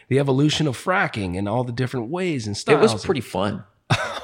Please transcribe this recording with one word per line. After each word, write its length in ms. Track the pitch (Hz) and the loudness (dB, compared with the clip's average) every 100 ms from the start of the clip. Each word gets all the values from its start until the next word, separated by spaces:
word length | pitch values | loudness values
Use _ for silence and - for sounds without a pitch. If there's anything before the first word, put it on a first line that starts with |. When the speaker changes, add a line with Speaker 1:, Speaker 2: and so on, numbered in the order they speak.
| - | 0
Speaker 1:
The 100 | 131 | 2
evolution 480 | 139 131 151 - 156 | 4 4 4 4 0
of 120 | 117 | -2
fracking 600 | - 185 170 110 92 90 | 0 0 0 -2 -4 -2
and 100 | 101 | -2
all 160 | 120 123 | -2 -2
the 80 | |
different 340 | 120 127 131 113 | -2 -4 -4 -6
ways 400 | 175 185 143 107 | -4 -2 -2 -4
and 80 | 101 | -6
Speaker 2:
It 240 | - 226 | 2 4
was 120 | 220 | 4
Speaker 1:
styles. 140 | 107 - | 2 -2
Speaker 2:
pretty 160 | 160 | -2
fun. 440 | - 92 104 - - _ - | -2 -2 -2 -4 -12 _ -2
Speaker 1:
<laughs> 80 | - - - | -2 -2 -8